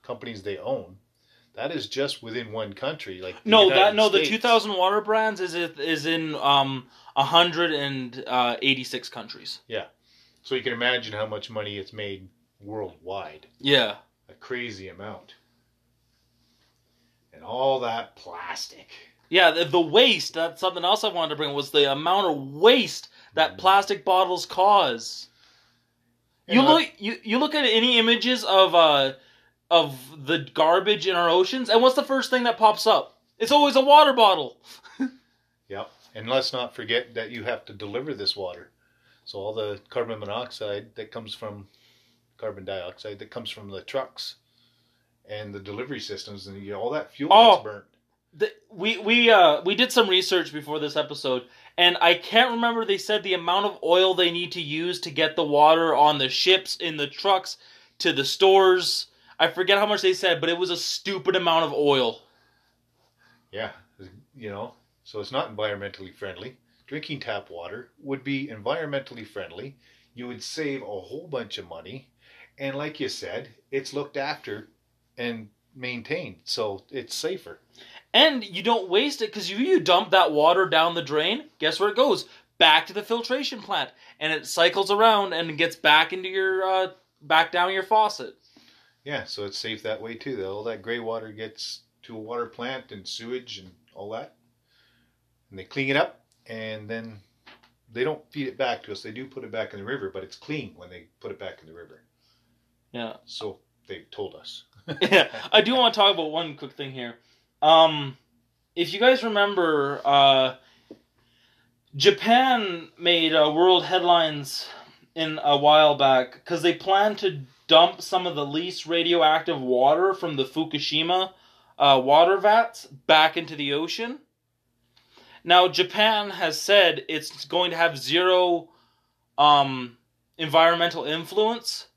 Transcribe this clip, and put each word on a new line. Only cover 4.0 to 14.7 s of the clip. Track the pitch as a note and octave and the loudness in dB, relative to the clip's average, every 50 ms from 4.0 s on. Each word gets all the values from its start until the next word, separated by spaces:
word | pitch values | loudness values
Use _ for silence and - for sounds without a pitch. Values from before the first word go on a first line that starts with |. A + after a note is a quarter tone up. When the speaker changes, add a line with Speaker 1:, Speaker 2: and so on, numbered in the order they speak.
| A3 G#3 | 2 4
Speaker 2:
the | F#3 F#3+ | 4 2
Speaker 1:
States. | D#3+ D3 | 2 2
Speaker 2:
two | G#3+ A3 | -2 -2
thousand | - A#3+ A#3 A3+ G#3+ G#3+ G3+ | 2 4 4 4 2 0 -2
water | F#3 F3+ F#3 G3+ G#3+ | 0 2 2 2 0
brands | G#3 G#3 G#3+ A3 A3 A3 G#3 F#3 | -2 0 0 0 0 -2 -4 -4
is, | F#3 F3 E3 | -8 -6 -4
is | F3 F3 D3+ - D3 C#3 E3 D#3+ D3+ C#3+ | -6 -6 -6 -6 -8 -4 -4 -2 -2 -2
in, | D#3+ E3 E3 D#3+ D#3 D3+ | -4 -2 -2 -4 -6 -6
um, | - - C#3 C#3+ C#3 C3+ C3+ C3+ C3 B2 _ _ - _ - _ | -2 0 2 4 4 2 0 -4 -8 -10 _ _ -20 _ -6 _
a | C3+ C#3 | -2 -2
hundred | C#3 D#3+ E3+ F3 F3 D#3+ E3 F3 E3 | 4 4 4 4 4 2 -2 -2 -2
and | D#3 C#3+ C#3+ C#3 C#3 C3 B2+ B2 A#2+ C3 - - B2 B2+ A#2+ A#2+ A#2 - | -2 -4 -6 -6 -6 -8 -10 -10 -12 -14 -10 -4 0 0 0 0 -2 -2
eighty-six | - C#3 C3+ B2+ B2+ - - B2+ - - | 0 0 0 -2 -4 -10 -10 -10 -12 -12
countries. | - B2 G#2 A2 - A2 G#2 - - - _ | -16 -16 -16 -16 -18 -18 -16 -18 -18 -18 _
Speaker 1:
Yeah. | _ A2+ G#2 - - _ _ _ _ _ _ _ _ _ _ | _ -10 -10 -10 -10 _ _ _ _ _ _ _ _ _ _
So | _ - C3+ | _ -8 -8
you | B2+ | -6
can | A2+ B2+ A#2+ | -4 -6 -6
imagine | A#2 A#2+ B2 B2+ B2 A2+ G#2+ G#2 | -2 -2 -2 -2 -2 -6 -8 -8
how | G#2 G#2+ | -8 -8
much | A2 A2 G#2 G2+ - | -8 -8 -12 -12 -10
money | A2+ G#2+ G#2 G#2 G2+ G2+ | -10 -10 -8 -8 -10 -12
it's | F#2+ - | -12 -12
made | - G#2+ G#2 G2+ G2 F#2+ F#2+ F#2+ _ _ _ _ _ _ | -12 -12 -10 -10 -10 -12 -16 -20 _ _ _ _ _ _
worldwide. | G2+ G2+ G#2+ G#2+ G2+ F2+ - _ D#2+ F2+ G2 G2 F2 D#2 - - - _ _ _ | -18 -12 -10 -10 -10 -10 -14 _ _ -12 -10 -10 -12 -14 -18 -20 -20 _ _ _
Speaker 2:
Yeah. | B2+ C#3 C#3 C3 A#2 G#2 G#2 - _ _ _ _ _ _ | -2 2 2 2 2 0 -6 -12 _ _ _ _ _ _
Speaker 1:
A | - | -20
crazy | _ - - B2+ A#2+ A#2+ A#2 | _ -14 -12 -10 -10 -10 -10